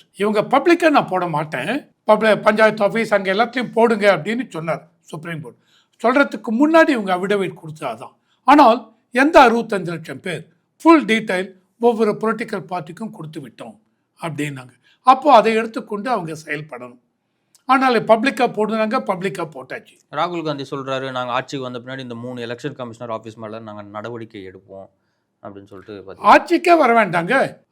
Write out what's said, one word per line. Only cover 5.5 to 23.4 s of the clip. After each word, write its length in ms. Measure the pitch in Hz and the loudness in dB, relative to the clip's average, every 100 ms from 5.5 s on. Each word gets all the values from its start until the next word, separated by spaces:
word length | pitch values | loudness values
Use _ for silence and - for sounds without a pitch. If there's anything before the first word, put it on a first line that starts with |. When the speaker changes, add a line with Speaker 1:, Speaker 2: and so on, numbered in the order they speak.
| - _ _ _ _ | -18 _ _ _ _
Speaker 1:
சொல்றதுக்கு 480 | 226 262 277 262 - | 0 2 2 -2 -4
முன்னாடி 380 | 220 302 330 320 | 0 4 6 6
இவங்க 280 | 247 190 180 | 4 0 -2
அஃபிடவிட் 380 | 190 208 185 - | 0 -2 -2 -8
கொடுத்தாதான். 520 | 160 151 139 107 90 _ _ _ | -16 -10 -10 -10 -14 _ _ _
ஆனால் 480 | - 294 254 127 - _ _ | 4 6 6 4 -2 _ _
எந்த 400 | 247 285 339 247 | 0 4 8 6
அறுபத்தஞ்சு 360 | 233 - 202 170 | 4 -2 -4 -6
லட்சம் 340 | 165 160 135 | -10 -10 -12
பேர் 280 | 185 151 - _ _ _ | -10 -10 -12 _ _ _
ஃபுல் 280 | 320 320 | 4 6
டீட்டெயில் 480 | 208 220 214 185 196 - _ - | 4 -2 0 -4 -4 -10 _ -2
ஒவ்வொரு 320 | 233 220 214 | 0 2 0
பொலிட்டிக்கல் 520 | 202 220 220 - 196 | -2 -4 -4 -6 -8
பார்ட்டிக்கும் 460 | 160 180 160 170 220 | -8 -8 -10 -12 -14
கொடுத்து 300 | 214 156 156 | -12 -14 -14
விட்டோம் 380 | 127 - 120 - _ _ _ _ | -16 -18 -20 -20 _ _ _ _
அப்படின்னாங்க. 500 | 165 147 147 135 127 _ _ _ | -10 -6 -8 -8 -16 _ _ _
அப்போ 340 | - 262 302 | -2 0 4
அதை 200 | 233 214 | 4 4
எடுத்துக்கொண்டு 560 | 220 233 262 - 208 208 | 0 -2 -8 -10 -8 -4
அவங்க 260 | 226 160 156 | -4 -6 -12
செயல்படணும். 560 | - 151 151 123 123 123 _ _ _ _ _ _ | -10 -10 -10 -16 -16 -20 _ _ _ _ _ _
ஆனால் 400 | - 262 262 226 | 0 2 4 2
பப்ளிக்கா 420 | 180 220 269 - 240 | 4 2 2 0 -2
போடுனாங்க, 500 | 185 208 220 220 214 - | 0 -2 -2 -2 -2 -4
பப்ளிக்கா 400 | 180 190 190 160 | -4 -4 -6 -10
போட்டாச்சு. 460 | - - 123 - _ _ | -10 -14 -14 -16 _ _
Speaker 2:
ராகுல் 340 | 143 170 175 | -4 -4 -4
காந்தி 220 | 156 143 135 | -6 -6 -8
சொல்றாரு, 400 | 139 131 131 135 | -8 -6 -6 -4
"நாங்க 220 | 127 123 | -6 -4
ஆட்சிக்கு 380 | 127 135 143 127 | -4 -4 -8 -8
வந்த 80 | 123 | -12
பின்னாடி 200 | 123 135 | -12 -14
இந்த 160 | 127 | -12
மூணு 320 | 117 123 123 117 | -12 -12 -10 -10
எலெக்ஷன் 260 | 120 147 | -10 -10
கமிஷனர் 480 | 127 123 113 120 110 | -12 -14 -12 -10 -10
ஆஃபீஸ் 140 | 113 | -12
மேல 240 | 110 | -16